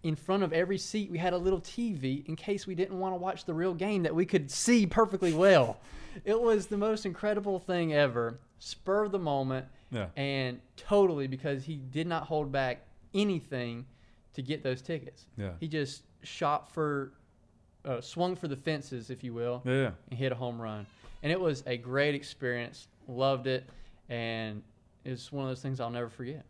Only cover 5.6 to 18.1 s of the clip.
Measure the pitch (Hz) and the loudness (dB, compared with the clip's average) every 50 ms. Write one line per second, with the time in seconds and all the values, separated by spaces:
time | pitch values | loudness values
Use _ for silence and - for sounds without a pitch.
5.6 | 123 - - - - - - - - - - - - 196 214 226 240 233 220 208 | 8 6 2 -8 -12 -16 -14 -14 -14 -12 -14 -6 0 0 2 4 6 6 4 4
6.6 | 185 - 208 202 202 220 220 214 - 196 165 - - 214 214 202 196 202 190 180 | 2 0 0 0 2 2 0 0 -2 -6 -6 -2 0 0 0 2 0 0 -2 -2
7.6 | - - 180 175 170 160 151 147 147 - 117 120 117 117 120 - - _ _ - | 0 0 0 2 2 4 6 6 6 6 4 0 0 0 -4 -8 -16 _ _ -16
8.6 | - - - - - 185 196 208 214 202 190 190 175 151 143 135 135 131 131 131 | -12 -12 -12 -6 0 2 2 4 4 2 0 0 2 2 2 2 2 0 -2 -2
9.6 | 127 - - - - - 131 113 98 85 - - 139 139 139 135 131 127 123 - | -4 -8 -18 -20 -12 -6 -4 -2 -2 -2 -2 -4 -2 0 0 0 -2 -2 -4 -6
10.6 | - - _ - - - 208 202 196 185 160 143 139 135 131 131 - 151 139 131 | -14 -20 _ -12 -2 4 6 6 6 6 4 0 -2 -2 -4 -4 -2 -2 -2 -2
11.6 | 131 156 160 143 131 131 131 151 165 175 165 165 135 - 165 151 147 139 135 139 | -4 -8 -8 -8 -10 -6 -4 -4 -2 -2 -2 -4 -2 -2 -2 -2 -2 0 0 0
12.6 | 131 127 123 - - - - - - - - 196 208 208 185 156 - - 139 123 | 0 0 -2 -4 -10 -20 -20 -20 -20 -4 0 2 2 2 0 -2 -4 -6 -6 -6
13.6 | 123 120 117 117 127 - - - - - - - _ _ - - 127 127 156 - | -4 -6 -6 -10 -12 -14 -20 -20 -20 -20 -20 -20 _ _ -10 -8 -4 -4 -6 -2
14.6 | - 131 127 131 - - 165 147 - - - - - - - 110 101 95 87 82 | -2 -4 -4 -4 -4 -6 -6 -6 -6 -12 -18 -20 -20 -16 -8 -6 -6 -6 -6 -6
15.6 | 165 156 156 156 143 131 - - - _ - _ - - - - 170 147 151 - | -8 -4 -2 -2 -2 -4 -6 -14 -18 _ -20 _ -16 -14 -6 -2 0 0 0 0
16.6 | - - - 165 156 147 147 139 135 - - _ _ _ _ _ _ _ _ _ | -2 -6 -4 -2 -2 0 0 -2 -4 -6 -12 _ _ _ _ _ _ _ _ _
17.6 | _ _ _ _ - 147 127 117 120 - | _ _ _ _ -6 -6 -6 -6 -6 -8